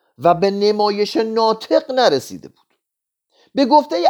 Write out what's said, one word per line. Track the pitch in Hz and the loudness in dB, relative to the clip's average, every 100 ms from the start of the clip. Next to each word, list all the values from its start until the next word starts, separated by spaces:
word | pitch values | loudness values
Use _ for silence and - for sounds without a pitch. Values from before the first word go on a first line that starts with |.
| _ _ | _ _
و | 156 | 0
به | 170 196 | 2 0
نمایش | 202 208 208 208 202 208 - | 0 -2 0 -2 -2 -4 -2
ناطق | 220 220 220 220 - 320 320 | -2 0 0 -2 0 -2 0
نرسیده | 254 226 139 - 90 71 | 0 2 2 -4 -18 -18
بود. | _ _ _ _ _ _ _ _ _ _ | _ _ _ _ _ _ _ _ _ _
به | - 262 | -2 2
گفتهٔ | 294 - - 349 | 2 2 -2 -2